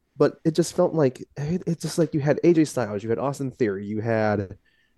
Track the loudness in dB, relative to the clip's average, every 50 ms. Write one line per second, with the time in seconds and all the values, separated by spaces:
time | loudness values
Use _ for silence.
0 | _ _ _ 2 2 2 2 0 -2 0 0 0 0 0 0 0 0 2 2 2
1 | 2 2 0 -4 -10 -16 _ -8 -6 -4 -4 -4 -2 -4 -4 -4 -6 -4 -2 0
2 | 0 0 0 0 0 0 2 4 4 4 6 6 4 2 0 -2 -2 -2 -4 -4
3 | -2 -2 -2 -2 -2 -4 -4 -4 -6 -8 -2 -2 -2 -2 0 -4 -6 -6 -6 -4
4 | -2 0 0 2 2 2 2 0 -2 -6 -10 -16 _ _ _ _ _ _ _